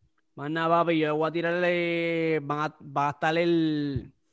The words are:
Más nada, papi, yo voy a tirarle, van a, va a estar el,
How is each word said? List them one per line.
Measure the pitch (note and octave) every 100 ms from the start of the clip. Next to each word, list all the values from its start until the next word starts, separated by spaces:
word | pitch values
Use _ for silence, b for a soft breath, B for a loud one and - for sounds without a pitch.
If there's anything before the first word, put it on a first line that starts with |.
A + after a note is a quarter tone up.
| _ _ _
Más | - C#3+
nada, | E3 E3
papi, | E3+ E3+ D#3+
yo | D3+
voy | D3+ D#3
a |
tirarle, | E3 E3+ F3 F3 F3 E3+ E3+ E3+ E3 D#3+ D#3
van | C#3+ D3
a, | D3+ -
va | D3 C#3 C#3+
a |
estar | - D#3+ E3
el, | E3+ E3+ D#3+ D3+ C#3+ C3+ - - _